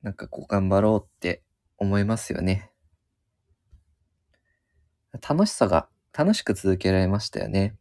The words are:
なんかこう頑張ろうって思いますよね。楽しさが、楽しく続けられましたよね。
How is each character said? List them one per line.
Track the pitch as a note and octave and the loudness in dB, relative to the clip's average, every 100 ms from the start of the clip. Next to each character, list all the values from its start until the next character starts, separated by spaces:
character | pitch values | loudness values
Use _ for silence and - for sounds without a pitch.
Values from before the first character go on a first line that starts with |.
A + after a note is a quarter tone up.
な | G#2 | -10
ん | |
か | G2 - | -12 -12
こ | - | -14
う | - | -4
頑 | G2+ F#2+ | -2 2
張 | G2 | 4
ろ | G#2+ A2 | 4 2
う | |
っ | - _ | -2 _
て | F2+ - _ _ _ _ | -6 -6 _ _ _ _
思 | G2 G2+ | 0 0
い | G2+ | 0
ま | A#2 | -2
す | - | -4
よ | - | -4
ね。 | F#2 F#2+ - _ _ _ _ _ _ _ _ _ _ - _ _ _ _ _ _ _ _ _ _ _ _ _ - - | -2 -2 -4 _ _ _ _ _ _ _ _ _ _ -20 _ _ _ _ _ _ _ _ _ _ _ _ _ -18 -4
楽 | - G#3 | 0 0
し | |
さ | - G#2 | 2 2
が、 | E2+ - _ _ - | 2 -2 _ _ -2
楽 | E3 A3 | 0 0
し | |
く | - | 0
続 | G2 F#2+ F#2 | -2 0 0
け | F#2+ | 2
ら | F#2+ | 2
れ | F#2 | 2
ま | G2+ | 0
し | - | -4
た | - | -6
よ | - | -2
ね。 | G2 G2 G#2+ | 0 -2 -4